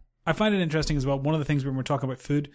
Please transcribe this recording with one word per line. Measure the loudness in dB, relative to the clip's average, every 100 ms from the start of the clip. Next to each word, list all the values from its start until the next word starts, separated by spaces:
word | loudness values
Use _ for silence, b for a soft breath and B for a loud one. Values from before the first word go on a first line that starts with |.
| -20 _ -4
I |
find | 0 2
it | 2
interesting | 2 0 0 0
as | 0
well. | 0
One | 2
of | 0
the | 2
things | 0
when | 0
we're | -2
talking | -2 -2 -2
about | -6
food | -2 -2 -2